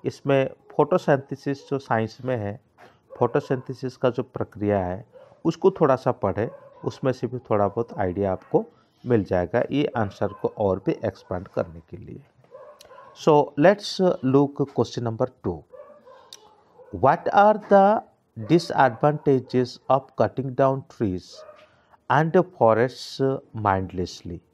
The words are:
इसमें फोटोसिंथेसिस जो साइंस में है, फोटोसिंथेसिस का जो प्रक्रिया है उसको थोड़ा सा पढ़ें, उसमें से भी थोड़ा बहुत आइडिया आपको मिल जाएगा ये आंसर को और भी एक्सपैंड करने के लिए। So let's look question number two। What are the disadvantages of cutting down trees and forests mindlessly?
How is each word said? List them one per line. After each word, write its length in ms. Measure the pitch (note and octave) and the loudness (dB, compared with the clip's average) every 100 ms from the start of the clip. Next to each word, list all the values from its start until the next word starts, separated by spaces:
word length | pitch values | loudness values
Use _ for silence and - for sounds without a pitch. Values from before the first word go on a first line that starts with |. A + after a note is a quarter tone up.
| C3 | -8
इसमें 440 | - C#3 C#3 C3+ - _ - | -6 0 0 0 -8 _ 0
फोटोसिंथेसिस 920 | D3 F#3 - C#3 - C3+ C#3+ C#3 - | 2 2 2 0 0 -10 -8 -8 -6
जो 100 | C3+ | -8
साइंस 380 | - A#2 A2 - B2+ | -2 -2 -2 -6 -6
में 120 | B2 | -4
है, 240 | G2+ G#2 _ _ - _ _ - | -6 -10 _ _ -20 _ _ -4
फोटोसिंथेसिस 800 | B2 C#3+ - C3+ - C3 C3 - | -2 -2 -4 -6 -6 -12 -12 -4
का 120 | B2+ | -4
जो 140 | A#2 | -2
प्रक्रिया 640 | B2 - G#2+ G2 G#2 G2+ F2+ | -10 -10 -12 -6 -2 -2 -2
है 200 | F#2 - - - _ E3 | -8 -14 -20 -20 _ -6
उसको 260 | - F#3+ | 0 -2
थोड़ा 240 | F#3+ D#3 C3 | 2 0 2
सा 160 | C3+ | -2
पढ़ें, 380 | A#2+ G2 F#2+ A2 - - - B2 | -2 -4 -2 -6 -8 -20 -12 -12
उसमें 260 | - C3+ | -4 -6
से 160 | B2 A#2+ | -4 -8
भी 120 | B2 | -10
थोड़ा 280 | - G#2+ G2+ | -4 0 0
बहुत 320 | A#2 A#2 - | -2 -8 -4
आइडिया 320 | F#2+ F2+ G2 | -4 -2 -4
आपको 340 | F#2 - E3 A3+ _ _ _ B2 | -4 -2 -2 -2 _ _ _ 0
मिल 180 | A#2 | 0
जाएगा 400 | F#2 G#2 - A#2+ - | 2 -2 0 -2 -2
ये 140 | C#3 D3 A#2 | -2 -2 -2
आंसर 300 | G2+ - G#2 | -4 -4 -8
को 200 | - - - | -4 -8 -2
और 260 | G2+ F#2+ - | -2 -2 -4
भी 60 | |
एक्सपैंड 560 | - A2 - - F2+ G2 | -4 -6 -8 -10 -10 -6
करने 340 | - F2 E2 _ | -6 -6 -10 _
के 80 | - | -20
लिए। 240 | - - _ _ _ - - _ - - - - - | -18 -20 _ _ _ -20 -20 _ -20 -20 -20 -4 4
So 60 | D3 C#3 - | 4 4 4
let's 420 | E3 G3+ - - F#3 - C3 | 4 4 -4 -2 0 0 2
look 280 | C#3 C#3 - | 2 2 -2
question 420 | C#3 - A2+ - A#2+ | -4 -2 -4 -4 -6
number 200 | A2 C3 _ G#2 | -4 -4 _ -8
two। 100 | E2 _ - - - - - _ - _ _ _ - - F#2+ B2+ | -8 _ -20 -20 -20 -20 -20 _ -20 _ _ _ -20 -16 0 2
What 220 | E3 - - | 2 2 4
are 240 | G#3 G#3 - | 4 4 4
the 280 | G3 G3 A3+ - _ _ - | 6 6 2 -4 _ _ -14
disadvantages 1400 | G#2+ E3 - C#3+ C3+ A#2 D3 D3+ - C3 B2+ B2+ B2 - - | 2 2 2 2 2 4 0 0 2 0 2 -2 -2 -6 0
of 100 | C3+ - - | 0 0 -2
cutting 340 | G#2+ - C#3 B2 | -2 -2 -6 0
down 200 | C3+ C3+ - - | 0 0 -8 -4
trees 320 | A2 F2+ - - - - _ _ _ _ - | -4 -4 -10 -20 -20 -20 _ _ _ _ 0
and 320 | C3 D#3+ F#3 F3 - | 0 4 2 0 2
forests 760 | A2+ A2 B2+ - - - C3+ C3+ _ A2 | 4 4 0 -4 -18 -4 -2 -2 _ -4
mindlessly? 760 | G#2 F#2+ F#2 F#2 F2 - - E2+ _ | -2 0 -4 -8 -8 -10 -14 -16 _